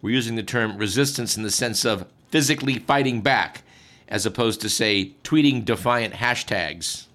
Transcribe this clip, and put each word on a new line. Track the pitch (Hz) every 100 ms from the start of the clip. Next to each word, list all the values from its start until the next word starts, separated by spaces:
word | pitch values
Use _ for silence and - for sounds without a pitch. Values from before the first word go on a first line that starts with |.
We're | 101
using | 123 117 117
the |
term | 107 123 110 101
resistance | 104 104 139 139 113 -
in |
the | 110
sense | - 123 107 123
of | 104 92 _ _
physically | 151 139 147 135 127
fighting | - 143 135 120
back, | 107 127 85 - - - - - -
as | 107 107
opposed | 101 117 110
to, | 107
say, | - 110 101 95 -
tweeting | - 156 143 127
defiant | 110 110 92 120 113 95
hashtags. | 120 120 - 104 80 82 78 - -